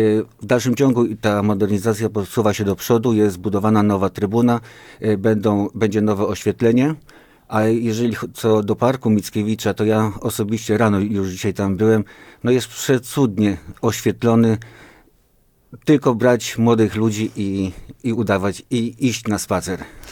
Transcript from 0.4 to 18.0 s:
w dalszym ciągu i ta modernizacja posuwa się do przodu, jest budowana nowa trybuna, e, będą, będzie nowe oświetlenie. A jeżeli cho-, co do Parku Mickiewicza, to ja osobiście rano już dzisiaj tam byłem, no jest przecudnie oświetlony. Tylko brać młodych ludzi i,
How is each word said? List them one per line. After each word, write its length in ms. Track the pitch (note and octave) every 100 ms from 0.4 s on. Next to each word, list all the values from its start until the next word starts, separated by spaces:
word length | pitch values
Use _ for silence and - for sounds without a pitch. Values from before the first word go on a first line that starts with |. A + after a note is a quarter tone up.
w 40 | G#2
dalszym 300 | B2 B2+ A#2
ciągu 300 | C#3 A#2+ A#2
i 120 | G#2+
ta 260 | G#2+ G#2
modernizacja 680 | G#2 G2+ G#2 G#2 G#2+ G#2 A2
posuwa 440 | G#2+ F#2+ - G#2+
się 100 | G2+
do 120 | G2 F#2+
przodu, 380 | - A#2 A#2+
jest 240 | A2 G#2+ F2+
budowana 460 | G#2 G2 G#2 G#2+
nowa 260 | G#2 G2 F#2+
trybuna, 500 | - G2+ A2+ A#2+ A#2 - - - -
e, 180 | A2 G#2
będą, 500 | A2 G#2+ A2 G#2 G2+ G2+
będzie 260 | G#2+ G#2+
nowe 260 | G#2+ G2 G2+
oświetlenie. 680 | G2+ - F#2+ A#2 A#2+ C#3 D#3 - - - _ -
A 160 | G#2+
jeżeli 500 | A2 A#2 A#2 A2 A#2+
cho-, 140 | G#2 F2
co 300 | - A2+ A2
do 120 | G#2 G#2
Parku 340 | B2 C3 A#2
Mickiewicza, 640 | G#2+ - A2 G#2 A2 C3
to 120 | A2+ G#2+
ja 260 | A2 G#2+ F#2+
osobiście 560 | A#2+ - G#2 A2 - G#2
rano 220 | A2+ G2+
już 300 | G#2 G#2 F#2+
dzisiaj 240 | F#2 G#2+
tam 240 | F#2 G2 F#2
byłem, 260 | A2 A2 G#2 - - -
no 80 | A#2+
jest 160 | B2+ -
przecudnie 880 | - - C3 - - C3 G2 G#2 G2 - -
oświetlony. 760 | A#2 G#2 A2 - A#2 A#2 A2+ A2 - - - - _ _ _ _ _ _ _ - -
Tylko 300 | D3 C#3 A#2
brać 420 | B2 B2 - -
młodych 380 | A#2 A2+ G#2+ G#2+
ludzi 360 | A2+ G#2 A2 -
i, 360 | G2 G2 F#2+ - - -